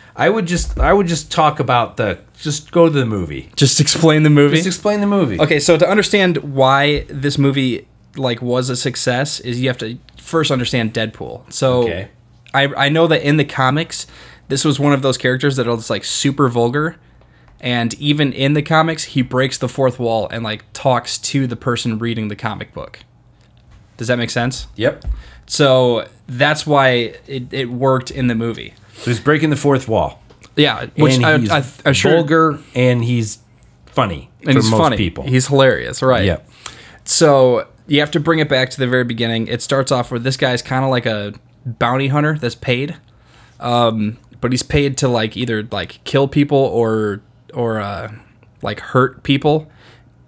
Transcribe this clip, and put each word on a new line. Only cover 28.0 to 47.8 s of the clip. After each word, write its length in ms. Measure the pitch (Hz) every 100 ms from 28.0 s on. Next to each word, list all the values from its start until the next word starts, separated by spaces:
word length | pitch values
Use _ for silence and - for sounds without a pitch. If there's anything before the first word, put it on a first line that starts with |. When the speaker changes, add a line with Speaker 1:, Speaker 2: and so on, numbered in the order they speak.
| 127
Speaker 2:
in 160 | 139 127
the 80 | 113
movie. 380 | 117 110 55 - - -
Speaker 1:
So 140 | 120
he's 80 | 120
breaking 300 | 143 151 156
the 60 | 147
fourth 320 | 147 135 113
wall. 340 | 107 73 - - - - -
Speaker 2:
Yeah, 320 | 147 110 123 -
which 180 | 147 131
Speaker 1:
And 100 | 156
Speaker 2:
I, 120 | 151
Speaker 1:
he's 100 | 202
Speaker 2:
I, 120 | 156 131 - 147
I'm 80 |
sure 180 | 127 -
Speaker 1:
vulgar 460 | 165 147 160 160 143 - 123
and 280 | 127 120
he's 360 | 117 120 104 - _ _ - _ -
funny 420 | - 107 76 - _
Speaker 2:
and 120 | 160
Speaker 1:
for 60 | 123
Speaker 2:
he's 80 | 110
Speaker 1:
most 80 | 110
Speaker 2:
funny. 180 | - 113
Speaker 1:
people. 260 | 90 -
Speaker 2:
He's 240 | 135 127 131
hilarious, 540 | 139 135 82 60 -
right? 220 | 131 120 95
Speaker 1:
Yeah. 140 | 80 - - - - - - -
Speaker 2:
So 640 | - 156 139 127 117 - _ -
you 120 | 147
have 120 | 147
to 80 | 160
bring 200 | 151 160
it 100 | 151
back 200 | 131 131
to 80 | -
the 80 | 127
very 160 | 127
beginning. 440 | 120 113 117 113 113
It 140 | 120
starts 300 | - 135 131
off 200 | 127 120
where 80 | 120
this 180 | 127 131
guy's 240 | 135 120
kinda 260 | - 131 135
like 180 | 123 120
a 280 | 104 104 104 _ _ 123
bounty 420 | 110 120 131 139
hunter 280 | 147 151 156
that's 160 | 120 -
paid, 420 | - 123 143 - _ _ _ _ _ -
um, 580 | 123 120 117 110 107 117 _ -
but 100 | 127
he's 120 | 123
paid 340 | - 147 143 131
to, 100 | 131
like, 280 | 120 110 98
either, 320 | 120 107 107
like, 300 | 101 85 - -
kill 220 | 139 135
people 300 | 147 143 139
or, 640 | 135 117 113 110 104 101 _ _ _
or, 260 | 127 117
uh, 320 | 110